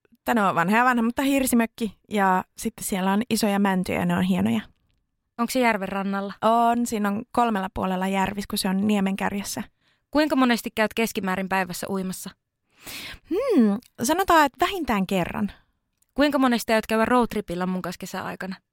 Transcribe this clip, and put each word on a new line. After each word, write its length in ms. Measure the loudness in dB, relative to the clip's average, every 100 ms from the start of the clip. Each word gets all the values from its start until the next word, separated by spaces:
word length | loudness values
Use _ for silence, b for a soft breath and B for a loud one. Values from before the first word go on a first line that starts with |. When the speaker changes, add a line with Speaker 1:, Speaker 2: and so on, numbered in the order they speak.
| _ _ -2
Speaker 1:
tai 100 | 2
no 200 | 2 2
vanha 220 | 2 4
ja 60 | 4
vanha, 180 | 2
mutta 180 | 0 0
hirsimökki. 760 | 0 2 2 2 0 -2 -8 -8 _
Ja 340 | 0 2 2 -2 -8
sitten 280 | -10 -8 -6
siellä 260 | -2 0
on 100 | 0 0
isoja 300 | 0 0 2
mäntyjä 400 | 2 0 0 -2
ja 60 | 0
ne 120 | 0
on 60 |
hienoja. 380 | 2 2 2 0 -4 _ _ _ _ _ _ -6
Speaker 2:
Onko 140 | -4
se 80 | 0
järven 300 | 0 0 -4
rannalla? 440 | -4 -4 -4 -6 -2
Speaker 1:
On, 440 | 2 4 4 2 0
siinä 240 | -2 -2
on 140 | -2 -4
kolmella 380 | 0 0 0 -4
puolella 340 | -4 -2 -2 -2
järvis, 400 | 0 -2 -4 -6
kun 120 | -4
se 100 | -2
on 180 | 0 2
niemen 280 | 2 0 -2
kärjessä. 480 | -4 -6 -8 -10 -10 _ _ _ _
Speaker 2:
Kuinka 240 | 0 2 2
monesti 340 | 2 2 -2 -2
käyt 180 | -2
keskimäärin 560 | 0 -2 -2 -4 -4 -2
päivässä 380 | -2 -2 -6 -6
uimassa? 400 | -4 -6 -8 -12 -18 _ _ _ B B B B B -4
Speaker 1:
Hmm, 480 | -2 2 4 4 0 -8 -8
sanotaan, 420 | -2 -2 4 4 4
että 200 | 2 -2
vähintään 420 | -2 -2 0 0
kerran. 440 | 0 -2 -2 -6 -6 _ _ _ _ _
Speaker 2:
Kuinka 260 | 2 2 4
monesti 340 | 2 2 2
aiot 140 | 0 2
käydä 180 | 0 4
roadtripillä 600 | 4 2 -2 -6 -4 -2
mun 160 | -2
kanssa 180 | -6 -10
kesäaikana? 560 | -10 -10 -10 -10 -10 -12 _